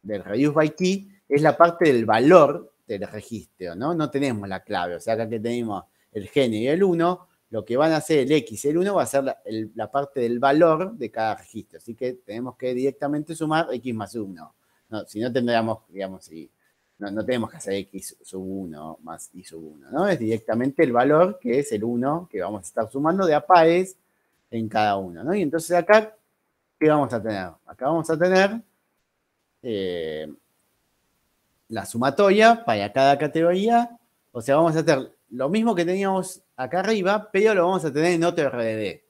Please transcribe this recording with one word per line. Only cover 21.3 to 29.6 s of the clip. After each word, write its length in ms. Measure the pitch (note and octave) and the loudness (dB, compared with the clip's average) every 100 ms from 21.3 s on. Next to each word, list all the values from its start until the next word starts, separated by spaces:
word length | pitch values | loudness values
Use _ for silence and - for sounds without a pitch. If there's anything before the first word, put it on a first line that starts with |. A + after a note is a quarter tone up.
| G#3 | 0
que 200 | - B2 | -2 -2
es 120 | C#3+ | -2
el 100 | G#2+ | -4
uno 440 | A2+ A#2+ B2+ D#3+ F3+ | -2 -2 -2 -4 -6
que 100 | G2+ | -8
vamos 220 | F2+ G#2 | -6 -8
a 20 | F2 | -8
estar 240 | - A2 | -6 -6
sumando 360 | C#3 D3+ F#3+ F#3 | -2 -2 0 2
de 80 | D3 | 0
a 100 | - | 6
pares 520 | F3+ E3 E3+ F#3 - _ _ _ _ _ | 6 8 4 0 -10 _ _ _ _ _
en 180 | A2+ A2 | -8 -4
cada 300 | A2 G#2+ G2 | 0 0 0
uno, 260 | F#2 E2+ | -4 -10
¿no? 120 | A#2+ G#3 | -6 -4
Y 80 | |
entonces 340 | D#3+ D#3+ D#3+ F3 | -2 -4 -2 -2
acá, 400 | E3+ G#3+ G#3+ _ _ _ _ _ _ _ | 4 4 4 _ _ _ _ _ _ _
¿qué 100 | D3+ | 2
vamos 240 | D3+ C3 | 4 0
a 80 | A#2 | -4
tener? 300 | G#2 G2+ F2+ E2 _ | -4 -6 -6 -12 _
Acá 180 | F#2 C3 | -8 -2
vamos 240 | E3 D#3 | -2 -2
a 80 | D#3+ | 0
tener, 440 | F3+ F#3 G3 A3+ - _ _ _ _ _ _ _ _ _ | 2 4 2 -2 -14 _ _ _ _ _ _ _ _ _